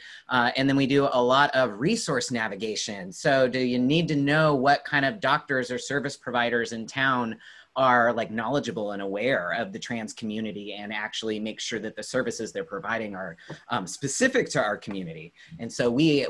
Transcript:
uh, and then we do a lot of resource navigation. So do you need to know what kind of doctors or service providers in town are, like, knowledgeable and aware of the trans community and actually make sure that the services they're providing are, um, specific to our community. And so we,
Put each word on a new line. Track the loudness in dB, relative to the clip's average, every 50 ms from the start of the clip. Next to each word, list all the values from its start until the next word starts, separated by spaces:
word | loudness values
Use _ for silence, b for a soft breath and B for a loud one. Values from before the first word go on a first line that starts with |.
| B B B B B 0
uh, | 2 2 2 2 2
and | 2 2 4
then | 4
we | 4 4 4
do | 4 4 4 4
a | 4 4
lot | 4 6 6 6 6 4 4
of | 2 2 2 0 -2
resource | 0 0 0 0 -2 -2 -2 -2 -2 -2
navigation. | -2 -2 -2 -4 -4 -6 -6 -4 -4 -4 -6 -6 -8 -8 -10 -10
So | -10 -2 2 4 4 6 4
do | 4 2 0
you | 0 0 2 2
need | 2 4 4 4 2 2
to | 2
know | 2 2 4 4 4 6 4 4
what | 4 4 4 4 4 2
kind | 0 0 0 2
of | 0 0 0
doctors | 2 2 2 2 0 0 -2 0 0 -2
or | -4 -6
service | -4 -4 -4 -2 -2 -4 -8
providers | -8 -8 -2 0 0 2 2 2 0 0 -2
in | -4 -8 -10
town | -6 -2 0 2 2 2 2 0 -2 -6 B B B B B B B _
are, | 2 4 6 6 6 6 4
like, | 2 0 -2 -2
knowledgeable | -4 -4 -2 0 0 0 -2 -2 -4 -4 -4 -4
and | -4 -4
aware | -4 -4 -2 0 0 2 2 0 0 -2 -2 -4
of | -4 -6
the | -8 -10
trans | -8 -6 -6 -6 -6 -8
community | -10 -8 -8 -6 -4 -4 -6 -6 -8 -8 -10 -10 -10
and | -10 -10 -8
actually | -6 -6 -6 -6 -6 -6 -4 -4 -4 -4
make | -4 -6 -6 -8
sure | -8 -6 -6 -4
that | -6 -6 -8
the | -8 -8
services | -2 -2 -2 -2 -2 -4 -4 -8 -6
they're | -6 -6
providing | -6 -6 -8 -6 -4 -4 -4 -4 -4 -6 -8
are, | -8 -10 -10 -12 B B B -16 B B -6
um, | -4 -4 -4
specific | -6 -8 -6 -6 -4 0 2 2 2 2 0 0 0
to | 0 0
our | 0 0 -2
community. | -4 -6 -8 -8 -8 -8 -10 -12 -14 -16 -18 B B B B B -12
And | -12 -8
so | -4 0 0 2
we, | 4 4 4 6 4 4 2